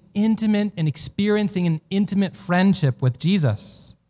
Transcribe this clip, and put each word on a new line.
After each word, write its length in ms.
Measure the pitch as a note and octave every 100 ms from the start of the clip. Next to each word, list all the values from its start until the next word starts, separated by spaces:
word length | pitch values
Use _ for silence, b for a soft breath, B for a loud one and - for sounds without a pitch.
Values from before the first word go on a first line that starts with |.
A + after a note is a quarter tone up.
| -
intimate 580 | G3+ A3 A3 A3 G#3 G#3 F#3+
and 100 | D#3
experiencing 800 | - - - G3+ G#3 G#3 F3+ F3
an 140 | D#3+ -
intimate 460 | G3 G#3 F#3+ F#3+ -
friendship 640 | - F3 F#3+ F3+ C#3 B2
with 180 | C3 A#2+
Jesus, 800 | D#3+ G3 C#3+ G2+ - - - -